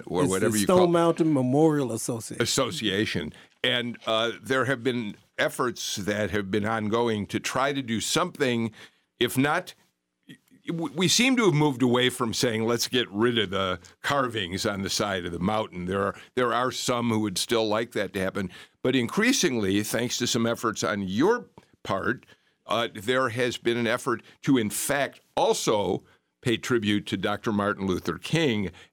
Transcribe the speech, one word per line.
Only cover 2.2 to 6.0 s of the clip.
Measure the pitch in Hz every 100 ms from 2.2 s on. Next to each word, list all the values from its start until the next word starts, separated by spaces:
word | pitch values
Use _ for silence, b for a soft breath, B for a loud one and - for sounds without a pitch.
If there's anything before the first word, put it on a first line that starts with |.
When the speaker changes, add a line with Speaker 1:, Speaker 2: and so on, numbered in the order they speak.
| - 123
Speaker 1:
Association. | 113 - 120 151 107 95 110 87 76 - B B
And, | 127 123 120 107 -
uh, | 110 117 92
there | 107 131 120
have | 131
been | 123 120 104 - _ -
efforts | 147 - 123 - -
that | -